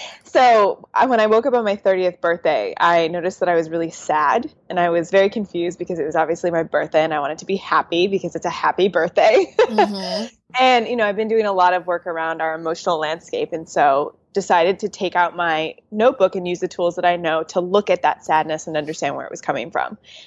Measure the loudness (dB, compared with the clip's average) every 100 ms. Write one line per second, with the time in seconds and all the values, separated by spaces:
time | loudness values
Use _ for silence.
0 | -16 -20 -2 4 6 6 4 0 -4 0
1 | 2 2 4 4 2 0 0 0 0 2
2 | 0 -2 -2 0 0 0 -2 0 2 4
3 | 2 -2 -4 -2 0 0 0 -4 -6 -8
4 | -2 0 2 0 -2 -12 _ -2 0 0
5 | 2 2 2 0 -6 -6 -6 -6 -10 -6
6 | -4 -2 -2 -2 -2 -2 -2 -2 0 0
7 | 0 -2 -4 -6 -6 -6 0 -2 0 0
8 | 0 0 -4 -6 -6 -2 -2 0 0 2
9 | 0 2 4 4 2 0 0 2 0 0
10 | -6 -6 -8 -12 _ 0 4 4 2 0
11 | -2 -2 -2 0 0 2 4 2 -2 -4
12 | -4 -6 -6 -4 -4 -4 -6 -4 -2 -2
13 | -2 -6 -6 -6 -6 -8 -6 0 2 2
14 | -2 -8 _ -8 0 2 2 0 -6 -6
15 | -4 0 0 0 -2 -2 -4 -8 _ 0
16 | 0 4 0 0 -4 -4 -6 -2 -2 0
17 | 0 0 -2 -2 -2 -4 0 0 2 0
18 | 0 -2 0 0 0 -6 -4 -6 -6 -6
19 | -6 -6 -10 -10 -6 -6 -4 -4 -6 -8
20 | _ -20